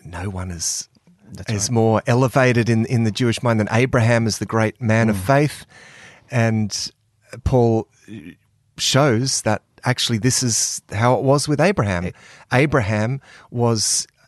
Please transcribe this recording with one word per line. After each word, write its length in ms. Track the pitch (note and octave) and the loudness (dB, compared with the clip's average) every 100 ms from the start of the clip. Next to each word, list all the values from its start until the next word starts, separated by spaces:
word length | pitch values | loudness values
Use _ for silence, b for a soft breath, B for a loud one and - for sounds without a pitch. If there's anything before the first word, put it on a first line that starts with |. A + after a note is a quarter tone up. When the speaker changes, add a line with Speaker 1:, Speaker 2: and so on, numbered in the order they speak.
| D#2 | -12
Speaker 1:
no 240 | E2+ G2 | -10 -8
one 200 | F#2 F#2 | -8 -8
has 400 | F2 - - - _ _ _ - | -8 -6 -8 -10 _ _ _ -20
Speaker 2:
That's 180 | - - | -14 -6
Speaker 1:
is 120 | G#2 - | -4 -2
Speaker 2:
right. 40 | |
Speaker 1:
more 300 | A#2 A2+ A2 - | 2 2 2 2
elevated 600 | B2 C3 C3+ B2+ A#2+ A2 | 2 2 2 2 2 2
in, 160 | A2+ A2+ | 0 0
in 180 | B2 | 0
the 80 | A2+ | 0
Jewish 300 | G2 B2 A2+ | 0 -2 0
mind 160 | B2 A2 | 0 0
than 80 | G2+ | 0
Abraham 560 | A2+ C3 B2+ A2+ A#2 A2+ | 0 2 2 2 2 0
as 100 | - | -2
the 60 | G#2 | -4
great 360 | A2+ A2 - | 0 -2 -2
man 280 | A#2 A2 A2 | 0 2 2
of 60 | G2+ | 0
Speaker 2:
Mm. 80 | F#2+ | 2
Speaker 1:
faith. 400 | C#3 D3+ - - B B B B B B | 2 2 -2 -20 B B B B B B
And 600 | B2+ A2+ A2 G#2+ - - _ _ _ _ A#2+ | 0 2 0 -2 -4 -10 _ _ _ _ -8
Paul 440 | - B2+ A#2 A2+ - _ - G#2 D#2+ - _ _ _ - | 0 2 4 2 -2 _ -20 -18 -18 -20 _ _ _ -8
shows 640 | - C3 D3 A2 C3+ - | 0 2 4 2 0 -2
that 180 | A2+ G#2+ _ _ | -2 -4 _ _
actually 340 | - C#3+ - A2+ | -4 -2 -2 0
this 260 | B2 - | 0 0
is 380 | B2+ G#2+ - - - | 0 -2 -4 -6 -8
how 240 | G2+ A#2+ A#2+ | -2 0 2
it 80 | |
was 240 | C3+ C#3+ D3+ | 2 0 0
with 120 | C#3+ | 0
Abraham. 460 | E3+ G3+ G#2 F2 F2+ | 2 2 0 -2 -4
Speaker 2:
It 100 | - B B B | -10 B B B
Speaker 1:
Abraham 720 | B2+ D3+ C#3+ G2+ G#2+ A2+ C3+ B B B | 0 2 2 0 -2 -2 -4 B B B
was, 560 | A#2+ A#2 A2+ - - - _ | -2 0 0 -2 -4 -6 _